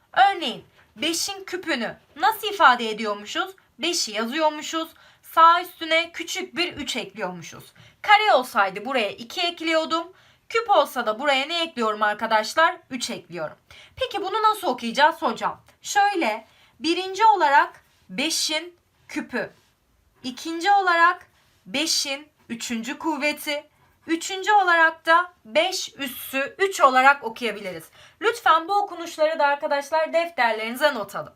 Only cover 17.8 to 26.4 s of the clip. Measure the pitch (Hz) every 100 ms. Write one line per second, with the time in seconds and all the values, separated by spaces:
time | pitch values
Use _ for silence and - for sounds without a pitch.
17.8 | _ _ - 185 311 - - 311 349 -
18.8 | _ _ - 302 - 226 - _ _ _
19.8 | _ _ _ _ 254 240 320 330 370 403
20.8 | 370 339 339 359 - _ _ _ 185 254
21.8 | 320 - 285 277 302 _ - 233 - 226
22.8 | 233 285 320 285 294 294 302 294 - _
23.8 | _ _ - 330 - 381 381 415 359 330
24.8 | 320 320 330 339 370 _ 220 262 359 381
25.8 | - - 269 - - 269